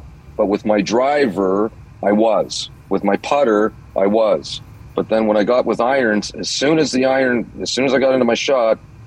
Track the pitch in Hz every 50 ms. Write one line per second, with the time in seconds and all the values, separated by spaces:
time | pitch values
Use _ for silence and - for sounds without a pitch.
0 | - - - - - - - - 107 98 104 98 - 110 107 104 95 - 101 120
1 | 127 139 147 147 139 117 87 90 101 92 95 101 107 113 - - - - - -
2 | - 98 104 107 110 113 104 92 - - - - - - - - - - 98 95
3 | 98 101 101 - - - 143 143 143 117 107 104 107 107 - - - - - -
4 | 98 101 107 113 110 107 90 76 69 - - - - - - - - - - -
5 | 92 - 110 110 113 107 104 107 101 107 120 127 113 117 110 101 117 123 139 139
6 | 127 110 107 104 95 - - 113 90 - - - 131 143 165 160 151 127 - 127
7 | 131 131 131 135 131 127 123 117 98 - - - - - - 127 131 139 127 135
8 | 127 131 131 131 123 117 117 107 - - 139 127 117 113 110 - - - - -
9 | -